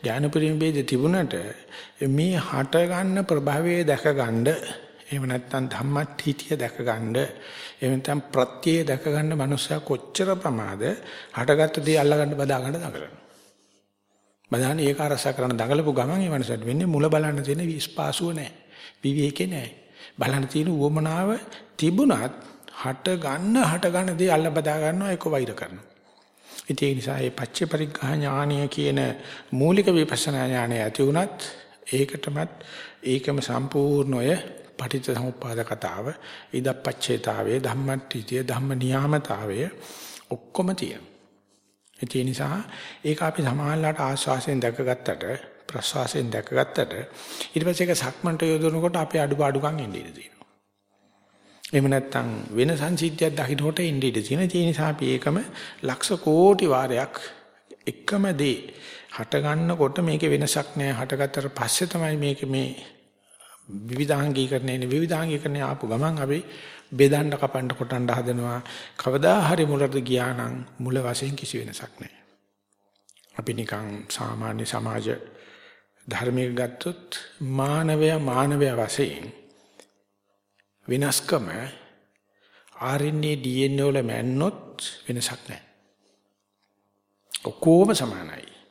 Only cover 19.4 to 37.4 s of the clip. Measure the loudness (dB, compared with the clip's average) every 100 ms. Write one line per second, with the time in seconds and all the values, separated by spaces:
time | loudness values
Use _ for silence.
19.4 | -2 -2 -8 -14 -20 -20 -20 -2 0 2
20.4 | 0 0 0 2 2 2 0 0 0 -2
21.4 | -6 -18 -18 0 2 6 6 4 0 -8
22.4 | -18 -20 -18 -6 -6 -2 -2 0 -2 -2
23.4 | 2 4 4 4 2 2 0 2 4 6
24.4 | 4 2 0 2 0 0 0 -2 0 0
25.4 | 0 -4 -10 -12 -18 _ _ _ _ _
26.4 | -18 -16 -6 0 0 0 -2 -2 -2 -4
27.4 | -8 -4 -2 -2 -2 -4 -2 0 0 0
28.4 | 0 0 0 0 0 2 0 -4 -12 -16
29.4 | -6 2 6 6 6 4 4 0 0 0
30.4 | 0 0 0 0 -2 2 4 4 0 -4
31.4 | -12 -14 -20 -18 -4 0 0 -2 -6 -4
32.4 | -6 -8 -18 -16 -16 -8 -2 0 0 -2
33.4 | -2 -2 0 2 4 4 2 2 2 0
34.4 | -2 -16 -16 -10 -4 -4 -2 -2 -4 -6
35.4 | -6 -6 -4 -6 -6 -6 -8 -10 -16 -18
36.4 | -6 -2 -2 -2 -6 -4 -2 -2 -2 -2